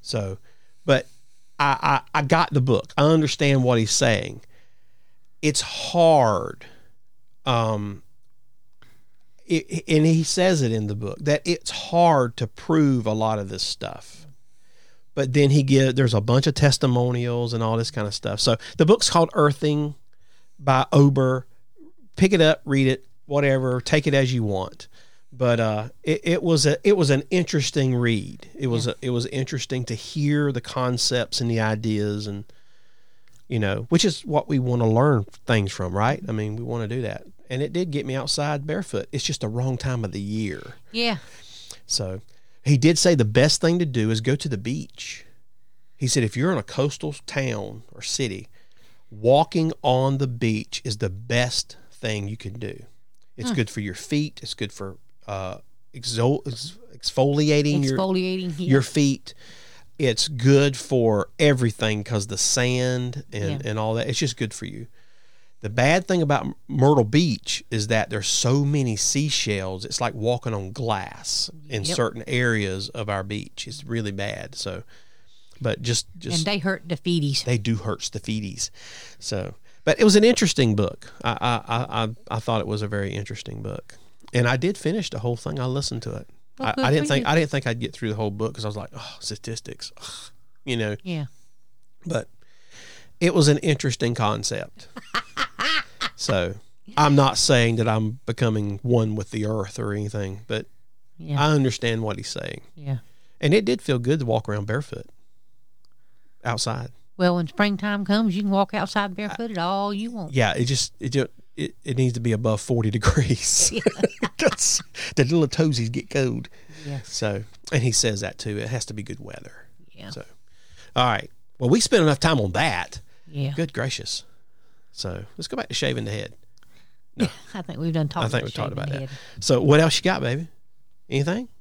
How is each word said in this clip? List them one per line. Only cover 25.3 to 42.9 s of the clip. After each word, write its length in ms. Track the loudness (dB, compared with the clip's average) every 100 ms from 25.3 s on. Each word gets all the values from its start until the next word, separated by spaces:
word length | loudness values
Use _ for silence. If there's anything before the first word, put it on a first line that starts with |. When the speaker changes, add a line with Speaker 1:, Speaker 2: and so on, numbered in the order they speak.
Speaker 1:
But, 260 | -2 2 4
uh, 300 | 2 0 -4 -8
it, 180 | -2 -2
it 200 | 2 0
was 220 | 4 4 4
a, 120 | 2 4
it 80 | 4
was 140 | 4
an 140 | 2 2
interesting 680 | -2 0 0 0 0 2 2
read. 520 | 2 0 -2 -12 -18 -6
It 100 | -2
was 180 | 0 -2
Speaker 2:
Yeah. 80 |
Speaker 1:
a, 20 | -4 -2
it 20 |
was 160 | -2 -2
interesting 560 | -4 -4 -6 -6 -6 -4
to 100 | -8
hear 560 | -8 -2 0 2 0
the 100 | -2
concepts 800 | -6 -4 -2 0 0 0 -2 -2
and 80 | 0
the 100 | 2
ideas, 680 | 0 0 -2 0 -2 -4 -6
and, 160 | -10 -12 -18 -20 -20 -20 -20 -20 -20 -20 -20 -6
you 100 | -2
know, 260 | 0 -2 0
which 140 | 2 2
is 200 | 0 -2
what 220 | -2 0
we 100 | -2
wanna 280 | 0 2 2
learn 340 | 4 4 2 0 -10 0
things 260 | 2 2
from, 220 | -4 -4 0
right? 260 | 0 0 -4
I 40 |
mean, 240 | -4 -4 -6
we 60 |
wanna 240 | -6 -6 -6
do 140 | -6
that. 220 | -6 -8 -14 -20 -10
And 120 | -6
it 100 | -4
did 180 | -4 -4
get 140 | -4 -4
me 80 | -6
outside 520 | -4 -4 -2 -4 -4
barefoot. 400 | -6 -4 -6 -4
It's 120 | -6 -4
just 160 | -4
the 60 | -4
wrong 280 | -2 -2 -2
time 260 | -4 -4 -4
of 60 |
the 100 | -6
year. 540 | -4 -4 -4 -6 -12 -18 -10
Speaker 2:
Yeah. 260 | -4 -2 -2 -8 -20 -20 -20 -20 -20 -8
Speaker 1:
So 360 | -6 -4 -8 -12 -20 -20 -8 2
he 120 | 4
did 200 | 6